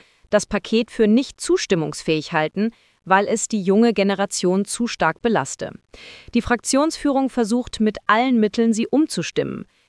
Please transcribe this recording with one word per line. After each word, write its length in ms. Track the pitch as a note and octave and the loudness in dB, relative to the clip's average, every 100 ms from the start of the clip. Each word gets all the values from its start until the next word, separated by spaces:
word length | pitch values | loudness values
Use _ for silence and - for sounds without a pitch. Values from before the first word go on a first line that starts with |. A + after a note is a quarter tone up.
| _ _ _ | _ _ _
das 160 | G#3 - | 0 0
Paket 460 | G3+ - A3+ A#3+ | -4 0 0 0
für 160 | - G#3+ | 0 4
nicht 320 | A3+ C#4 - | 4 0 -6
zustimmungsfähig 920 | - F4+ - F3 D3+ - - D#3 - | -2 -2 0 -2 -2 -6 -2 -2 -2
halten, 380 | E3 D#3 F#3+ A3 - _ _ F3+ | -2 -2 -2 -6 -6 _ _ 2
weil 220 | F#3+ G#3 | 2 2
es 200 | A3+ - | -2 -2
die 140 | G#3+ | -2
junge 320 | F3+ G3 A#3 | 2 4 4
Generation 720 | G3+ G3 G3 G3 - F3+ F#3+ G3+ | 2 0 0 -4 -2 0 0 -2
zu 220 | - A#3+ | -4 -6
stark 340 | - D#3+ - | -2 -2 0
belaste. 500 | A#3 F3+ C#3 - - - _ - - - - | -2 0 -2 -8 -12 -14 _ -20 -20 -20 -4
Die 80 | A#3+ | -4
Fraktionsführung 880 | - A#3+ - C4+ D#4+ - C#4+ C4+ C4+ | 0 -2 0 0 0 0 -2 0 0
versucht 500 | - G#3+ A#3+ A#3+ - | -2 0 -2 -4 -2
mit 200 | G#3+ G#3 - | -2 0 0
allen 300 | G#3+ C4 A#3+ | 2 2 2
Mitteln, 360 | G#3+ A#3 A3+ | 2 2 2
sie 140 | G#3+ A#3 | 2 0
umzustimmen. 760 | C4+ D#4 - D#3 - C#3 - - _ | 0 0 -2 -4 -4 -4 -6 -14 _